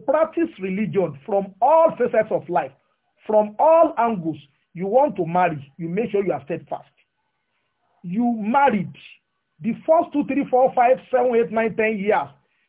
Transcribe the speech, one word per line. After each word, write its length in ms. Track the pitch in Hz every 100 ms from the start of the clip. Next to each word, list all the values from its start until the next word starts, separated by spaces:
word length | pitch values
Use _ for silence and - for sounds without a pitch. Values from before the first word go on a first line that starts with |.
| -
practice 420 | 302 320 - 330 -
religion 580 | 190 190 208 190 170 - -
from 280 | 196 196 -
all 300 | 254 320 330 -
facets 320 | 240 226 214
of 180 | 175 139
life, 240 | 175 139 - _ _ _ _ -
from 280 | 214 214 214
all 360 | 311 330 320 -
angles. 400 | 233 208 160 147 - _ _
You 120 | 170 196
want 300 | 247 294 -
to 80 | 165
marry, 460 | 175 180 151 - -
you 100 | 165
make 220 | 180 240
sure 140 | 202
you 80 | 190
are 100 | 143
steadfast. 440 | - 170 - 143 - _ _ _ _ _ _ _ _ _ _ _
You 300 | 175 196 240 226
married, 540 | 208 277 277 208 147 - - _ _ _ _ _
the 120 | 196 226 -
first 260 | 330 330
two, 140 | 285 -
three, 180 | 269 -
four, 220 | 254 262
five, 240 | 254 247 262 -
seven, 240 | 254 247
eight, 160 | 233 233
nine, 240 | 220 226 220
ten 200 | 220 214
years, 320 | 202 190 139 _ _ _